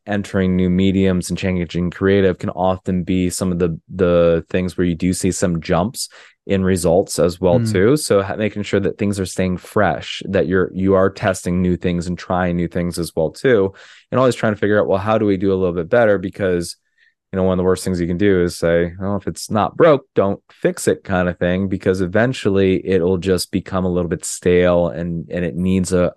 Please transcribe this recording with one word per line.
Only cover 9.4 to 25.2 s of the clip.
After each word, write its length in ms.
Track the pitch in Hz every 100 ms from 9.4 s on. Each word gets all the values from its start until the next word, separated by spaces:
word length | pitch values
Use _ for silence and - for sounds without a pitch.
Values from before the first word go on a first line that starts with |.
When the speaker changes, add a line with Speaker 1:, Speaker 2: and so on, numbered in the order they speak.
| 92 90
Speaker 1:
fresh, 640 | - 110 95 64 - - -
that 200 | 95 76
you're, 240 | 92 90
you 220 | - 95 95
are 160 | 95
testing 500 | - 107 92 92 90
new 160 | 90 90
things 300 | 90 87 85
and 100 | 85
trying 380 | - 92 90 87
new 120 | 85
things 300 | 90 87 87
as 180 | 85 -
well 140 | 78
too. 420 | - 143 113 95 - - - _
And 60 | 123
always 160 | 131
trying 200 | 113 113
to 60 | 104
figure 200 | 101 104
out, 80 | 76
well, 100 | 95
how 220 | 104 110
do 60 | 104
we 100 | 98
do 160 | 98
a 20 | 95
little 200 | 92 87
bit 120 | 85
better? 300 | 120 113 98
Because, 580 | 95 - 95 90 85 - _ _ _ _ _
you 60 | 95
know, 60 |
one 100 | 92
of 40 | 90
the 60 |
worst 200 | 92 92
things 180 | - 90
you 60 | 85
can 100 | 87
do 240 | 101 92
is 160 | 87 -
say, 360 | 85 85 85 90
"Well, 180 | 98 101
if 100 | -
it's 240 | 82 -
not 260 | 107 98 -
broke, 300 | 160 139 - -
don't 260 | 98 101 -
fix 360 | _ 175 180 -
it," 160 | 92
kind 260 | - 92 90
of 80 | 85
thing, 300 | 87 92 98
because 340 | 98 101 92
eventually 840 | 90 107 123 127 107 98 98 95 -
it'll 300 | 95 85 95
just 340 | 90 92 -
become 340 | 95 - 95 92
a 60 |
little 180 | 87 87
bit 160 | 85 -
stale 640 | - 92 90 90 87 87
and, 420 | 64 87 85